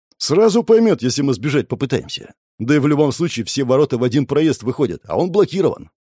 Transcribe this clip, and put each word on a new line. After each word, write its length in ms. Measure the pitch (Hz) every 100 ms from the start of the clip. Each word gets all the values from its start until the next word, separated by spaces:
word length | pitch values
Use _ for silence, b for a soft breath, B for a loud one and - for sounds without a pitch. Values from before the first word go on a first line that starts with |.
| _ -
Сразу 460 | - 156 226 214
поймёт, 380 | 226 226 226 156
если 200 | 127 123
мы 120 | 139
сбежать 340 | 117 139 143 -
попытаемся. 640 | - 135 120 - - - _ _ -
Да 160 | 113
и 40 | 147
в 80 | 139
любом 260 | 147 147
случае 320 | 123 170 -
все 200 | 104 -
ворота 340 | 131 131 147 120
в 60 |
один 220 | 123 139 117
проезд 360 | 139 160 127
выходят, 400 | 110 123 127 82 -
а 100 | 82
он 140 | 175
блокирован». 600 | 190 202 190 160 - - _ _